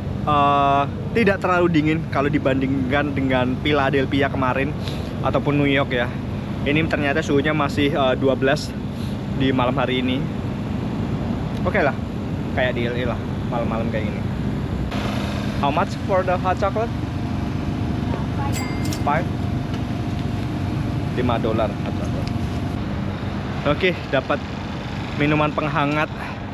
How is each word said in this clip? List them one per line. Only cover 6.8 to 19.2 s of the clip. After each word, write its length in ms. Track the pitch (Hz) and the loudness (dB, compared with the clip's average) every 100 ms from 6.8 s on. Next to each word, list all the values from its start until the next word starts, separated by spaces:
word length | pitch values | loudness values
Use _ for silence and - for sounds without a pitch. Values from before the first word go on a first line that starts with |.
ternyata 400 | 160 151 147 147 | 2 2 2 0
suhunya 320 | 160 143 143 156 | 2 4 4 2
masih, 400 | 143 - 143 147 | 2 2 2 4
eh, 180 | 135 127 | 2 4
dua 160 | 131 127 | 2 4
belas 320 | 131 147 - - - - - - - - | 4 2 0 -4 -6 -4 -4 -4 -2 0
di 80 | 135 131 | 2 2
malam 160 | 123 | 2
hari 320 | 131 127 127 | 2 2 0
ini. 160 | 127 131 - - - - - - - - - - - - - - | 0 0 -2 -4 -4 -4 -4 -4 -2 -2 -2 -2 -2 -2 -2 -2
Oke 160 | 175 185 | 0 2
lah, 160 | 147 - - - - - - | 2 0 -4 -4 -4 -4 -4
kayak 240 | - 127 123 | 0 0 0
di 80 | 120 | -2
L 40 | |
A 220 | 123 123 107 | 0 -2 -2
lah, 40 | - - - | -4 -4 -2
malam-malam 400 | 123 117 113 113 | -2 0 -2 -2
kayak 240 | 113 104 | -2 -2
gini. 80 | 98 - - - - - - - - - - - - - - | -2 -2 -2 -2 -2 -2 -2 -2 -2 -2 -2 -2 -2 -2 0
How 80 | 143 | 0
much 240 | 156 196 - | 0 0 -2
for 160 | - 190 190 | 0 0 2
the 100 | 180 | 0
hot 240 | 185 180 | 0 0
chocolate? 320 | 196 196 226 - - - - - - - - - - - - - - - - - - - - - | 0 0 -2 -2 -4 -4 -4 -2 -2 -4 -4 -2 -2 -2 -2 -2 -2 -2 -2 -2 -2 -2 -2 0
Five. 240 | 143 147 | 0 0